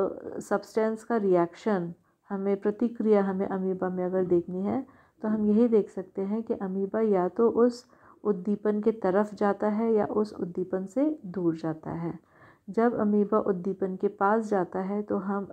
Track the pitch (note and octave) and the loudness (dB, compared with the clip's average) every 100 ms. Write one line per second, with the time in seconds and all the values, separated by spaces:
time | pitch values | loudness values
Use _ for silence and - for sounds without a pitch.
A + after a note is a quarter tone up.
0 | F#3+ - - - - G3+ - A3+ A3 A3 | 2 -2 -10 -12 -2 -2 -2 -2 0 -2
1 | - A#3 G3+ F3+ E3+ - A3 G3 E3+ E3+ | -4 0 2 4 2 -2 -2 0 -2 -8
2 | _ _ - G3 G3 G3 G#3 G#3 A#3 A#3 | _ _ -10 -4 -2 0 -2 0 -2 0
3 | G#3+ G3+ G3 F#3+ G3 F#3+ F#3+ F#3 F#3 F#3 | 4 4 4 0 -2 -2 -2 -2 -2 -2
4 | F3+ F#3 F3+ F3 F3 F3+ G3 A#3+ C#4 - | -2 0 2 2 2 -4 -2 -4 -6 -14
5 | _ _ A3 G#3+ G#3 G#3 A#3+ A3+ G3 - | _ _ -4 0 2 4 4 4 0 -6
6 | F#3 - G3 G#3+ A3+ A#3 F#3+ F#3+ G3 A3 | -10 -6 -4 -4 -4 -6 -4 -4 -2 0
7 | A3 F#3+ F3+ F3+ A3+ A3 A#3+ A#3+ - _ | 2 2 2 2 2 4 4 2 -8 _
8 | - - G#3+ F#3 F3+ G3+ G#3+ G#3 G#3+ A3 | -20 -6 -2 -2 -2 -2 0 0 0 0
9 | F#3 F#3 G#3 G3+ G3+ G3 G#3+ G#3 A3+ G#3+ | 2 2 0 0 0 0 0 0 2 2
10 | - G#3 G#3+ - F3+ F3 F#3 F#3+ F#3+ B3+ | 2 0 -2 -4 -8 -6 -4 -4 -4 0
11 | D4+ D4+ F#3+ F3+ E3+ D#3+ D#3+ D#3 D3+ D#3+ | 0 -2 -6 -2 0 0 -4 -6 -8 -6
12 | E3 F3+ - _ - _ - G3 A#3+ - | -6 -8 -14 _ -20 _ -6 0 2 2
13 | G#3+ G#3 G3+ G#3+ G#3 F#3 F#3+ F#3+ F#3+ F#3+ | 2 2 4 2 2 -2 -4 -4 -4 -2
14 | G3+ G3+ G3 A3 G#3+ G3+ E3+ F#3 F#3+ G#3 | -4 0 2 2 0 -2 -2 -4 -4 -4
15 | G#3 G3+ F#3+ G3+ G3 | -2 -4 -2 -4 -4